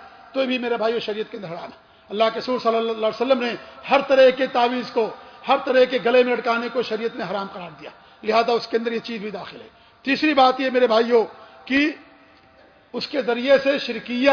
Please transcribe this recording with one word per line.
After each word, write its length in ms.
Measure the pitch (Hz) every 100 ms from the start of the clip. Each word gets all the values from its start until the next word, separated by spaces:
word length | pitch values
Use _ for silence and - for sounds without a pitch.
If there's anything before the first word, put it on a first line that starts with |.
| - - -
تو 120 | 269 262
بھی 120 | 254
میرے 200 | 240 233
بھائیو 220 | 220 233
شریعت 320 | - 214 208
کے 60 | 233
اندر 120 | 180
حرام 140 | 175
ہے۔ 200 | 208 - _ _ -
اللہ 140 | 202 220
کے 60 | 220
رسول 200 | 226 247
صلی 180 | 226 226
اللہ 140 | 226
علیہ 140 | 220 220
وسلم 380 | - 247 254
نے 120 | 240 208 - - -
ہر 120 | 277
طرح 280 | 277 269 262
کے 180 | 254 262
تعویذ 440 | 254 240 254 220
کو، 180 | 208 208 - - - -
ہر 100 | 269 277
طرح 180 | 254
کے 140 | 254 254 226
گلے 180 | 247
میں 120 | 247 233
لٹکانے 320 | 233 233 240
کو 80 | 254
شریعت 340 | 220 214 226 240
نے 80 | 180
حرام 160 | 196 196
قرار 160 | 202 175 156
دیا، 80 | 143 - - -
لہذا 280 | 214 220 240
اس 160 | 233 -
کے 100 | 226
اندر 140 | 233
یہ 80 | 226
چیز 220 | - 233
بھی 80 | 214
داخل 320 | 190 160 -
ہے۔ 60 | - _ _ _
تیسری 320 | - 262 302
بات 260 | 277 262 254
یہ 100 | 262
میرے 180 | 247 247
بھائیو 360 | 220 233 240 208 - - - -
کہ 260 | 269 302 285 - - _ _ _ _ - _ _
اس 140 | 247 -
کے 140 | 294
ذریعے 360 | 214 240 254 269
سے 220 | 269 285
شرکیہ 520 | - 220 - 247 277